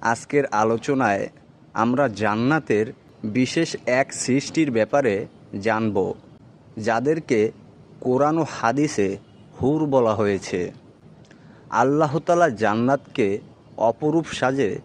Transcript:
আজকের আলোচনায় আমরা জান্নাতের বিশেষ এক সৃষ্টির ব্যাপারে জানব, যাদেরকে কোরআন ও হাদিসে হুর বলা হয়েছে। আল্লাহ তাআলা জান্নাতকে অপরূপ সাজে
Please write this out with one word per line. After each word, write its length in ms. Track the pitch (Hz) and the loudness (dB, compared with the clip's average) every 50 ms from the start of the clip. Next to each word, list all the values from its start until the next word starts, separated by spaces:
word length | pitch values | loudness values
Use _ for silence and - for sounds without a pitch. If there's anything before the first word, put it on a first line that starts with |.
আজকের 460 | - 117 117 120 - - - 143 139 | 0 0 -2 -2 -4 -2 0 0 0
আলোচনায় 800 | 135 - 107 107 110 113 113 113 - 143 131 131 110 101 98 104 - - - - - - - - - _ | 0 0 0 2 2 0 -2 -2 -2 -2 0 2 2 2 0 -2 -6 -10 -16 -20 -20 -20 -20 -20 -12 _
আমরা 340 | - 110 117 123 131 143 131 | -2 0 0 2 2 0 0
জান্নাতের 840 | 107 95 107 107 104 110 117 127 151 160 139 - 117 104 110 117 127 _ _ - - - - | 0 -2 -2 -2 0 0 0 0 0 0 0 0 0 0 0 -2 -6 _ _ -20 -20 -12 -10
বিশেষ 520 | 110 104 123 127 123 - 165 165 156 - - - | -6 -2 0 -2 0 0 -2 -2 -2 -4 -8 -4
এক 280 | - 123 127 135 - - | 0 2 2 0 0 -2
সৃষ্টির 560 | - - - 123 139 139 - - 160 160 143 | -10 -2 0 0 0 0 -2 -2 0 0 0
ব্যাপারে 560 | 123 110 107 104 - 143 139 123 101 98 120 165 - - - - - 104 | 2 0 0 2 2 0 2 2 0 0 -4 -8 -14 -20 -20 -14 -12 -6
জানব, 540 | 98 110 110 110 113 110 101 98 92 92 - - - - - - - - - - - - - - | -2 -2 0 0 0 0 0 0 0 -2 -4 -8 -14 -20 -20 -20 -20 -20 -20 -20 -20 -18 -14 -6
যাদেরকে 760 | 107 110 113 113 120 143 160 165 151 - 127 110 104 113 - - - - - - - - - - | -2 0 0 0 2 0 -2 -2 0 0 2 2 2 0 -2 -6 -20 -20 -20 -20 -20 -20 -20 -10
কোরআন 380 | - 127 127 127 139 147 156 165 | -4 -2 0 2 2 2 2 0
ও 80 | 156 135 | -2 -4
হাদিসে 680 | - - - 117 117 139 151 147 - - 101 95 98 95 - - - - - - - - - | -6 -2 -2 0 2 2 0 -2 0 0 -2 -2 -2 -6 -12 -20 -20 -20 -20 -20 -10 -2 0
হুর 240 | 123 147 160 156 | 0 0 0 0
বলা 280 | 147 135 131 120 110 110 | 2 2 4 4 4 2
হয়েছে। 580 | 101 110 101 101 95 85 - - 92 87 82 - - - - - _ _ - - - - - - - - - - - - - | 2 2 0 0 -2 -4 -4 -4 -4 -4 -6 -8 -14 -20 -20 -20 _ _ -20 -20 -20 -20 -20 -20 -20 -20 -20 -20 -20 -16 -4
আল্লাহ 480 | - 113 120 131 143 151 160 151 131 165 | 0 2 2 2 4 2 2 2 0 -4
তাআলা 300 | 151 - 175 170 175 160 | 0 0 2 4 4 2
জান্নাতকে 880 | 120 101 110 104 104 110 117 127 139 139 - - - - 117 98 98 110 - - - - - - - | 2 2 0 0 2 2 2 2 0 0 -2 -6 -2 -2 0 0 0 -4 -6 -12 -20 -20 -20 -20 -6
অপরূপ 500 | - 104 113 117 - 151 151 151 165 160 | 0 0 0 0 0 -2 0 0 0 -2
সাজে 520 | - - - - 127 135 139 135 98 92 - - | -2 -6 -2 -2 -2 0 0 0 -2 -2 -4 -10